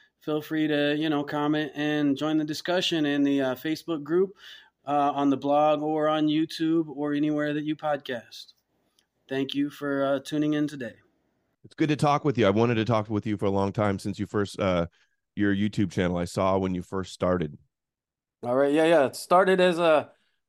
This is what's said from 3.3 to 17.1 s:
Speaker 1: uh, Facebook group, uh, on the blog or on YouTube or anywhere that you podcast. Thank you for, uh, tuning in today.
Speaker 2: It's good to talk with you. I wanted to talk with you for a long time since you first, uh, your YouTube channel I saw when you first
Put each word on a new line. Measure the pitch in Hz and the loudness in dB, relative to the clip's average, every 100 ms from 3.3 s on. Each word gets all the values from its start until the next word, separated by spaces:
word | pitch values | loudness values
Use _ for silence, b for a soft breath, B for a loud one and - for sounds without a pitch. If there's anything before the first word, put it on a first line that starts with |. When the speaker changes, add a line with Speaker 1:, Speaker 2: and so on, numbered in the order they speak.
| 139 | 0
Speaker 1:
uh, | 131 | -2
Facebook | 123 160 156 - 156 | -4 -6 -6 -6 -8
group, | 143 175 190 B B B B _ - | -2 0 0 B B B B _ -4
uh, | 147 143 | 0 0
on | 139 143 | 2 0
the | 135 | 0
blog | 143 147 151 151 | 2 4 4 2
or | 151 156 151 | 0 0 0
on | 156 151 | 0 0
YouTube | 156 160 - 160 165 156 | 0 -2 -2 0 0 -2
or | 135 147 | -4 -4
anywhere | 143 151 147 147 | -2 0 0 -2
that | 147 151 | -4 -4
you | 151 | -4
podcast. | 151 143 135 117 - - - _ _ _ _ _ _ _ - | -4 -4 -4 -10 -10 -20 -20 _ _ _ _ _ _ _ -6
Thank | 135 135 | -4 -2
you | 139 143 | -4 -4
for, | - 143 139 | -4 -4 -2
uh, | 135 139 - | 0 -2 -4
tuning | 151 151 151 | -2 0 0
in | 147 | -2
today. | 147 113 - _ _ _ _ _ _ | -6 -12 -14 _ _ _ _ _ _
Speaker 2:
It's | - - | -12 -2
good | 151 | 0
to | 147 | 2
talk | 151 147 151 | 2 2 2
with | 120 | 4
you. | 98 | 4
I | |
wanted | 104 120 110 | 6 4 2
to | 107 | 2
talk | 113 107 | 0 0
with | 104 110 | -4 -2
you | 101 | -2
for | 101 | 0
a | |
long | 98 98 | 2 0
time | 110 104 95 | 2 0 0
since | 104 95 | -4 -6
you | 98 | -4
first, | 107 98 - | -2 -2 -2
uh, | 98 87 85 _ _ _ _ - | 0 0 -2 _ _ _ _ -2
your | 101 98 | 0 2
YouTube | 104 110 92 | 0 0 -2
channel | - 90 87 | 0 -2 -2
I | 87 | -4
saw | - 95 95 | 0 0 2
when | 92 90 | 0 -4
you | |
first | - 95 92 | -6 -8 -8